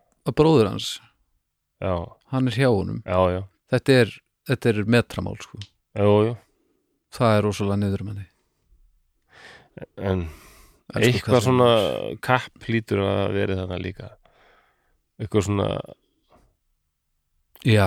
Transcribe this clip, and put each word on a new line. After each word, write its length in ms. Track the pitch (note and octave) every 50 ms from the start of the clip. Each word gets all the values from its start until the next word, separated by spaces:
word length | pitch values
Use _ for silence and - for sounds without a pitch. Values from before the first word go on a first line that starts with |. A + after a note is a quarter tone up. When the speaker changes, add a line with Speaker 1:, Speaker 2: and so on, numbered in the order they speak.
| _ _ _ _ -
Speaker 1:
að 100 | - A2+
bróðir 360 | - D3+ D#3+ D#3+ C3 A2 F#2+
hans, 160 | G#2 A2 - - - - - _ _ _ _ _ _ _ _ _ _ _ _ _ _ -
Speaker 2:
Já. 120 | - F#2+ F#2 E2+ E2+ - - _ _
Speaker 1:
hann 200 | _ - C3 C3
er 100 | B2+ G#2+
hjá 120 | A2+ C#3 B2+
honum. 320 | A#2 G2 F2 F#2+ G#2+ A#2 -
Speaker 2:
Já, 160 | - F#2 F#2 F#2
já. 140 | F2+ F2+ F#2 G2 - _ _ _
Speaker 1:
Þetta 320 | _ - B2 - - C3+ B2+
er, 160 | A#2 G2+ - - _ _ _ _ _
þetta 240 | - C3 - - A#2+
er 100 | G#2+ G#2 G2+
metramál, 520 | G#2+ A#2+ A#2+ A2 - - - F#2 F#2 F#2
sko. 220 | - - - - G#2+ G#2 - _ _ _ _ -
Speaker 2:
Jú, 200 | G#2+ G2+ G#2 G#2 G#2
jú. 120 | G#2 A2+ A#2+ - _ _ _ _ _ _ _ _ _ _ _ _ _ _ -
Speaker 1:
Það 240 | - B2+ A2+ G#2+
er 80 | G#2 G2+
rosalega 320 | G#2+ G2 - G#2 G2 G2+
niður 240 | G2+ G2+ G2+ G2 G2
um 80 | F#2 G2+
henni. 180 | G2+ G2+ G2 - _ _ _ _ _ _ _ _ _ _ _ _ _ _ _ _ _ _ _ _ _ - - - - - _ _ _ - - - _
Speaker 2:
En 300 | - F#2+ G2+ F#2+ F#2 E2+ D#2+ - - - - - - - _ _ _ _ -
Speaker 1:
Elsku 180 | - - A2+
Speaker 2:
eitthvað 220 | A#2+ B2 A#2 - -
Speaker 1:
kallinn. 160 | B2+ B2 G#2
Speaker 2:
svona 720 | B2+ B2+ B2 B2 A#2+ A#2 A2 G2+ D#2 B1 G1+ G1+ G#1+ - G#2+
kapp 460 | - - B2+ B2+ - - - - -
hlýtur 340 | - A2+ A2+ A2 - G2+ G2+
að 300 | G2 G2 G2 G2 G2 G2+ G2+
vera 220 | G2 G2+ G2+ G2
þarna 240 | F#2 F#2 F#2 F#2 F#2
líka. 300 | F#2 F#2 F#2+ - F#2 F#2 - - _ _ _ _ _ _ _ _ _ _ _ _ _ _ _ _ _ _ _ -
Eitthvað 260 | A2 - - G#2+ F#2+
svona 240 | G2+ G2+ G2+ G2 G#2 G2 - - - - - _ _ _ _ _ _ _ _ _ _ _ _ _ _ _ _ _ _ _ _ _ _ _ _ _ _ _ _ _ _ - -
Speaker 1:
Já, 240 | - B2+ A2 G#2 G2+